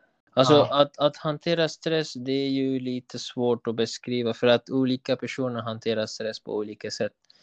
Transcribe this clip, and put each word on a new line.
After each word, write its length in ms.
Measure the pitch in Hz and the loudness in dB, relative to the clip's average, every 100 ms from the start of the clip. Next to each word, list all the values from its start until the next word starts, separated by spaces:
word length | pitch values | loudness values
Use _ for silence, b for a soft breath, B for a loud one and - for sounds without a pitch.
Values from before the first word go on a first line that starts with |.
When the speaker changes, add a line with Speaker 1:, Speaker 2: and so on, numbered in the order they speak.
| b b b | b b b
Speaker 1:
Alltså, 200 | - 131 | 2 6
Speaker 2:
Ja. 280 | 147 135 135 | 8 6 4
Speaker 1:
att, 160 | 143 - | 2 2
att 200 | 143 143 | -2 0
hantera 520 | 160 147 - 170 160 | -6 -4 -2 0 0
stress, 440 | - - 160 151 | -2 -2 -2 -2
det 180 | 127 123 | -6 -4
är 180 | 135 139 | -2 0
ju 300 | 135 135 131 | 0 0 -2
lite 400 | 127 127 - 120 | -4 -8 -8 -12
svårt 480 | - - 120 117 - | -10 -2 0 0 -2
att 80 | 113 | -2
beskriva 580 | 113 - - 123 117 | -2 -4 -6 -2 -2
för 140 | 113 123 | 2 4
att 220 | 120 - | 4 2
olika 460 | 135 131 127 - 127 | 0 2 0 -2 -4
personer 460 | 123 - 127 120 | -4 -4 -4 -4
hanterar 440 | 113 113 113 110 110 | -6 -6 -2 -2 -2
stress 340 | - 110 110 | -4 -8 -8
på 160 | - 104 | -6 -6
olika 340 | 107 104 107 | -6 -8 -10
sätt. 200 | - 104 - b b | -4 -4 -6 b b